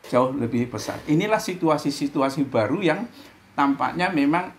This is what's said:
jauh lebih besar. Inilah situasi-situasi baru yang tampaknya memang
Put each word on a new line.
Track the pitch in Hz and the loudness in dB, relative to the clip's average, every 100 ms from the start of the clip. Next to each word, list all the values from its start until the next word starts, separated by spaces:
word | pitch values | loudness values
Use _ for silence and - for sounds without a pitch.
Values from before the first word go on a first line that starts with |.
| - | 2
jauh | 123 127 | 2 2
lebih | 139 117 123 123 | 0 -2 -2 -2
besar. | 107 - - - | -4 -8 -8 0
Inilah | 156 208 214 | 0 2 0
situasi-situasi | 202 175 160 147 143 139 139 151 135 135 131 | -2 -2 0 2 0 -2 -4 0 0 0 0
baru | 117 107 143 | 0 0 2
yang | 175 170 240 - - - - | 2 0 -4 -12 -20 -20 -10
tampaknya | - 139 135 127 170 185 | 0 2 2 -2 0 0
memang | 160 139 170 185 | 2 2 2 -2